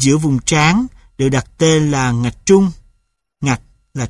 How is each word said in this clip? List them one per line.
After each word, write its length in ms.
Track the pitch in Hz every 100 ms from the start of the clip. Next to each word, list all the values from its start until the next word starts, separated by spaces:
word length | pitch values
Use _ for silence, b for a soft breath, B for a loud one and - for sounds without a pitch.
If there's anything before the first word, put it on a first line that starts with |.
giữa 160 | 135 151
vùng 220 | 156 131
trán 480 | - 156 151 202 254 - _ -
được 100 | 135
đặt 180 | 131 - -
tên 320 | 160 156 151
là 220 | 139 127
ngạch 340 | 117 120 - -
trung. 240 | 196 190 - _ _ _ _ _ -
Ngạch 200 | 139 120 _ _ _
là 120 | 135